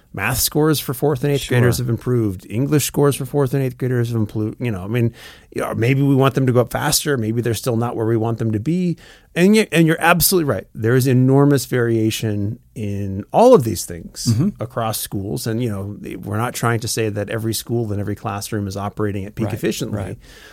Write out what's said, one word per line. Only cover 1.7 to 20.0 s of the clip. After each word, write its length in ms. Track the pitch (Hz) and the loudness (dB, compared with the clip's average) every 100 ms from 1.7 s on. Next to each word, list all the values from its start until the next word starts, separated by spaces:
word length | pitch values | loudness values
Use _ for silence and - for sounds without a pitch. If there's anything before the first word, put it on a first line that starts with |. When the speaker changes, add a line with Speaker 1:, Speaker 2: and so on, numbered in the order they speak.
| 120 | 2
Speaker 1:
have 120 | 123 | 0
improved. 560 | 113 127 123 107 92 - | -2 0 0 0 -4 -6
English 360 | 107 135 147 - | -4 0 0 0
scores 300 | - 143 123 | 2 2 2
for 100 | 131 | -2
fourth 280 | 147 131 | -2 0
and 80 | 139 | 0
eighth 140 | 131 123 | -2 -4
graders 300 | 127 123 117 | -2 0 0
have 60 | 117 | 0
improved. 420 | 104 110 107 - | -2 -2 -4 -4
You 100 | 120 | -6
know, 120 | 95 | -6
I 40 | 98 | -2
mean, 260 | 123 117 - - - - | 0 0 -2 -20 -20 -12
you 80 | - | -6
know, 120 | - 104 | -4 0
maybe 260 | 117 135 | 0 2
we 140 | 139 135 | 4 4
want 180 | 135 139 | 4 2
them 100 | 131 | 2
to 60 | |
go 80 | 113 | 2
up 100 | - | 2
faster. 460 | 113 143 139 151 135 | -2 -2 -2 -2 -2
Maybe 240 | 107 117 | -2 -2
they're 120 | 120 | -2
still 240 | 110 135 113 | -2 -2 -2
not 180 | 120 - | -2 -2
where 100 | 110 | 0
we 120 | 113 | 0
want 200 | 113 113 | 0 -2
them 120 | 113 | -2
to 60 | 107 | -2
be. 380 | 110 180 180 160 - - _ 165 | -2 -2 -2 -4 -10 -20 _ 2
And 200 | 190 220 | 4 4
you, 120 | 208 | 4
and 140 | 165 160 | 4 4
you're 160 | 165 | 4
absolutely 480 | 165 175 - 185 143 | 2 2 2 2 2
right. 160 | 95 - | -2 -4
There 220 | - 110 131 | -2 2 4
is 120 | 131 | 4
enormous 580 | 127 131 135 143 139 - | 4 6 6 6 4 2
variation 920 | 131 117 113 110 - 113 104 101 120 _ - | 0 2 2 0 0 -4 -2 -4 -6 _ -10
in 480 | 104 101 98 95 - | -6 -6 -6 -6 -2
all 200 | 160 247 | 4 8
of 120 | 233 113 | 6 4
these 200 | 95 - | -4 -8
things 400 | 85 - - 123 | -12 -14 -4 0
Speaker 2:
Mm-hmm. 280 | 110 190 - | 2 0 -2
Speaker 1:
across 360 | 117 123 110 110 | -8 -4 -4 -4
schools. 480 | - 104 98 127 120 | -6 -6 -6 -4 -4
And, 140 | 113 | -2
you 80 | 123 | -4
know, 280 | 98 98 104 - 98 | -4 -8 -10 -12 -10
we're 200 | 101 107 | -6 -4
not 160 | 120 | -4
trying 260 | - 117 117 | -2 -2 0
to 80 | 110 | -2
say 220 | - 110 | -4 -2
that 200 | 104 101 | -4 -4
every 240 | 110 113 | -4 -4
school 380 | 107 - 117 110 | -6 -4 -4 -2
and 80 | 101 | -4
every 140 | 101 101 | -4 -6
classroom 520 | 110 101 - 107 101 | -6 -8 -6 -6 -4
is 100 | 101 | -6
operating 480 | 98 - 107 101 98 | -6 -4 -4 -4 -8
at 100 | - | -6
peak 100 | 107 | -6
Speaker 2:
Right, 60 | |
Speaker 1:
efficiency. 420 | 107 220 202 110 | -4 -4 -4 -6
Speaker 2:
right. 220 | 107 | -6